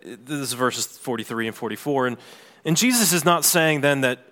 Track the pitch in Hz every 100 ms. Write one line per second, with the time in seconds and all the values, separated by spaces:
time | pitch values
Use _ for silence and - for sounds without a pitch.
0 | - 113 123 147 127 120 127 117 - -
1 | - 117 104 113 113 - 113 107 147 139
2 | 127 117 - - - - 156 160 247 240
3 | 190 175 156 170 - 175 160 151 143 139
4 | 131 127 -